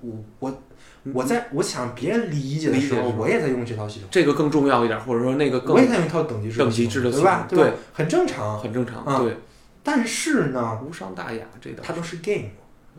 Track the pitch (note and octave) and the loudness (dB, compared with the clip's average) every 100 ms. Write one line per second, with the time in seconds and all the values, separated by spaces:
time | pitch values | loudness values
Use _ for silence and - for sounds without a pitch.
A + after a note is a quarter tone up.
0 | A#2+ A2 G#2+ - C3+ C3 - - - - | -12 -12 -14 -10 -10 -10 -14 -20 -20 -16
1 | C3+ B2+ C3 - - C#3 - D3 B2 A#2 | -6 -4 0 -2 -2 -2 -2 -4 -6 -4
2 | C#3+ A3+ G#3+ D3 C3+ D3+ D3+ C3 C#3 A#2 | -2 0 0 -2 -4 -2 0 2 2 0
3 | B2 G#2+ A#2+ A#3 D3 B2 A2+ A2 G#2 G#2 | 0 0 0 0 0 -2 -4 -6 -8 -10
4 | - F#3+ D3 C#3+ D3+ D3 C#3 B2+ A#2 G#2+ | -2 2 4 4 2 4 4 4 4 0
5 | A2+ A#2 B2+ C3+ D3 B2+ - F#3 B3+ A3 | -2 0 2 2 2 0 4 6 6 4
6 | D#3 E3 D#3 A2 G#2+ A2+ B2+ A2+ A2+ C3+ | 0 0 -2 -4 -4 0 2 2 0 0
7 | B2 C3 F#3 F#3+ E3+ F3 C3+ - - - | 0 4 4 4 2 4 4 4 -6 -4
8 | D#3+ E4+ E4+ - G#2+ G#2+ G#2+ A#2 A#2 A2+ | 0 2 2 0 -4 -4 -4 -4 -4 -4
9 | A2+ C3+ A#2+ - - - - _ - D4 | -2 0 0 -2 -10 -20 -20 _ -2 0
10 | A3+ - E4 C4+ D3 B2+ A#2 A2 C3+ E3+ | 0 -2 0 0 0 -2 -4 -6 -10 -12
11 | F#3+ F#3 - A2+ - - C#3 - A#2 E3 | -12 -12 -10 -10 -12 -16 -16 -12 -10 -8
12 | E3 E3+ G#3 G3 G#2 - - - - | -8 -8 -6 -4 -6 -14 -20 -20 -20